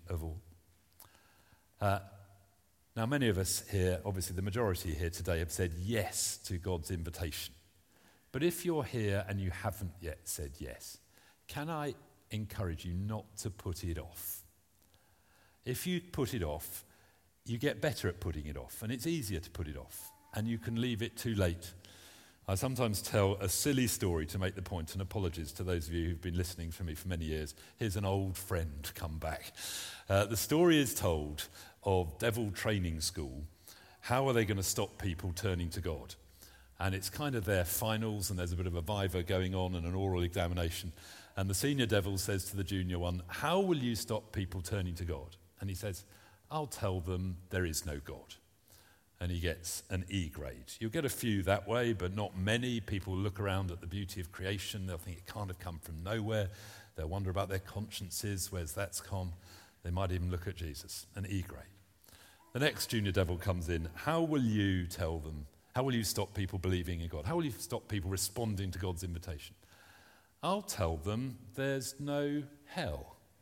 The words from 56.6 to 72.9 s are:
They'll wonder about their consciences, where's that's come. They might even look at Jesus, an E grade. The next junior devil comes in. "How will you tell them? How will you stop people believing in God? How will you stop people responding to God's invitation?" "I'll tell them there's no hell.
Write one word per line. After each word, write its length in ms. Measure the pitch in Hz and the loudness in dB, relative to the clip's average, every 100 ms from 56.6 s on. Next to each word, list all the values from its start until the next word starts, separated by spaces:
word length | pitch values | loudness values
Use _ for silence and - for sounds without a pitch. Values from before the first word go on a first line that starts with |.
| - - - - | -14 -18 -14 -6
They'll 120 | 80 | -4
wonder 220 | 95 95 | -2 0
about 180 | 90 95 | 0 0
their 120 | 95 | -2
consciences, 920 | - 98 104 - 92 - 104 98 - | -4 -6 -6 -6 -6 -4 -2 -2 -2
where's 220 | 92 80 | -4 -4
that's 260 | 101 98 - | -4 -4 -4
come. 340 | - 95 90 85 - - - - | -4 -4 -4 -6 -12 -20 -20 -10
They 80 | 90 | -2
might 200 | 90 95 | 0 2
even 180 | 90 90 | 0 0
look 180 | 90 98 | -2 -4
at 100 | 85 | -6
Jesus, 500 | 82 69 85 - - 101 | -6 -8 -10 -10 -10 -8
an 100 | 98 | -2
E 160 | 101 | -2
grade. 220 | 87 - - - - _ - - - - - | -4 -8 -16 -20 -20 _ -20 -20 -20 -20 -8
The 80 | 120 | 0
next 280 | 147 104 - | 2 2 0
junior 260 | 113 101 | 2 4
devil 240 | 95 87 87 | 4 4 2
comes 320 | 101 90 82 | 0 0 2
in. 200 | 82 82 - | 0 -2 -4
"How 260 | 147 165 | 0 2
will 220 | 165 151 | 4 4
you 440 | 117 107 98 92 87 | 6 6 4 4 0
tell 320 | - 82 82 | -2 0 -2
them? 280 | 78 76 73 - _ | -4 -8 -10 -16 _
How 100 | 123 | -2
will 120 | 135 120 | 2 2
you 80 | |
stop 300 | 101 - 98 | 2 0 -2
people 260 | - 95 95 | -2 -2 0
believing 420 | 92 92 87 85 | 2 2 2 -2
in 60 | 82 | -4
God? 180 | 76 85 | -4 -2
How 100 | 170 | 0
will 80 | 151 | 0
you 60 | |
stop 360 | 107 - 117 - | -2 -4 -6 -2
people 220 | 104 92 | -2 0
responding 640 | 95 - - 113 95 95 | 0 -2 0 0 0 -2
to 80 | 90 | -2
God's 240 | 92 85 | -2 -2
invitation?" 520 | 92 85 90 73 - - - - - - - - _ _ | -4 -4 -6 -8 -10 -18 -20 -20 -20 -20 -20 -20 _ _
"I'll 180 | 165 202 | 0 0
tell 360 | 202 - 85 82 | -2 0 2 2
them 420 | 87 110 131 110 - - | 0 -2 -2 -6 -10 -2
there's 440 | 135 135 123 - | 0 0 -2 -6
no 440 | 143 143 147 147 135 - - | -2 0 0 0 -4 -10 -10
hell. 520 | - 127 | -4 -2